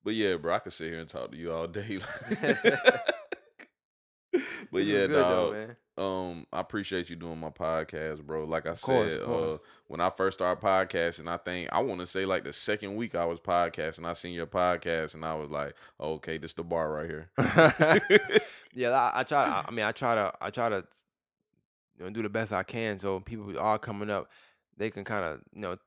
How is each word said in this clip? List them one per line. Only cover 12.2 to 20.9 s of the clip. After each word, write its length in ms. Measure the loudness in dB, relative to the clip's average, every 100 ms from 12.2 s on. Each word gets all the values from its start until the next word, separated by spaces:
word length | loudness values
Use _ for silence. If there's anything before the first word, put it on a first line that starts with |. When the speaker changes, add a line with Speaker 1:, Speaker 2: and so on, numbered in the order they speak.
Speaker 1:
like, 180 | 0 0
the 100 | -2
second 440 | -6 -4 -4 -4 -6
week 180 | -4
I 100 | -2 -2
was 120 | -2
podcasting, 680 | 0 2 2 0 -6 -4
I 80 | -8
seen 180 | -6 -6
your 160 | -6 -4
podcast, 680 | 2 2 2 0 -2 -2
and 100 | -6
I 100 | -6 -6
was 140 | -6
like, 240 | -6 -6 -10 -20 _
"Okay, 380 | -6 -6 -6 -8
this 160 | -8
the 100 | -10
bar 260 | -4 -2 0
right 180 | -2 -6
here." 220 | -8 -8 -2
Speaker 2:
<laughs> 640 | 4 8 8 8 6 6 6 4 6 2 2 -16 -14 -2
Yeah, 140 | 2
I, 300 | 4 2 2
I 20 |
try, 220 | 2 4 4
I, 200 | 2 -2
I 20 |
mean, 140 | -2 -2
I 60 |
try 240 | 0 2 2
to, 160 | 2 -2
I 100 | -6
try 180 | -2 0
to, 160 | 0 -4